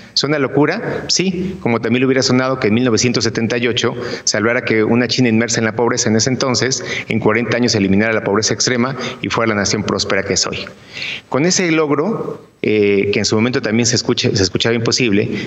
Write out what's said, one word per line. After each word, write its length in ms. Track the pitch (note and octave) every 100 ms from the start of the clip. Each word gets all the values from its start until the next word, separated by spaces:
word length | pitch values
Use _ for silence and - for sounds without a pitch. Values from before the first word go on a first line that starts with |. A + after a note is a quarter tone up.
| -
¿Es 80 | -
una 160 | C#3 D3+
locura? 680 | C3 - D3 F#3+ D3+ - -
Sí, 480 | - F#3 F3+ F#3 -
como 200 | - A#2
también 220 | A2+ B2
le 40 | C3
hubiera 160 | C3
sonado 380 | B2 B2+ C3 C3
que 80 | C#3
en 60 |
mil 100 | A2
novecientos 400 | B2+ A2 C3 B2
setenta 340 | A2+ G#2+ A2+ A#2+
y 80 | A#2+
ocho 280 | A#2 A#2 - - -
se 140 | - A2
hablara 280 | G#2+ A#2+
que 200 | B2 A2
una 240 | G#2+ A#2 A#2+
China 200 | - B2
inmersa 300 | A2+ A#2 A#2
en 60 |
la 100 | A2+
pobreza 340 | G#2+ A#2+ A#2+ A#2
en 120 | A2
ese 80 | A#2+
entonces, 560 | B2 C#3 A#2+ A#2+ C3+ - - -
en 100 | A2+
cuarenta 380 | G#2+ G#2+ A2+ A#2+
años 180 | A#2+
eliminara 380 | G#2+ G2 G2 A2
la 100 | A2
pobreza 300 | - G2+ G#2+
extrema 420 | A2+ - B2 B2 C#3 - -
y 80 | G#2
fuera 240 | G#2+ A2+
la 0 |
nación 300 | G#2 F#2+ A2
próspera 380 | - G2 G2 G2+
que 120 | F#2+
es 120 | F#2 -
hoy. 120 | - - - - - - - -
Con 160 | B2+ E3
ese 260 | F#3 F3+
logro, 720 | D#3+ D3+ C#3 F3 A3+ - - - _
eh, 500 | A2+ G#2+ G2+ G2+ G2+
que 100 | A2
en 40 |
su 120 | G2+ A2
momento 260 | A#2 B2+
también 240 | A2 A2 A#2
se 100 | A#2+
escucha, 320 | - A#2+ A#2+
se 80 | -
escuchaba 320 | F#2+ - A#2
imposible, 560 | A#2 A#2 A2+ A#2+ G2+ A2 G2+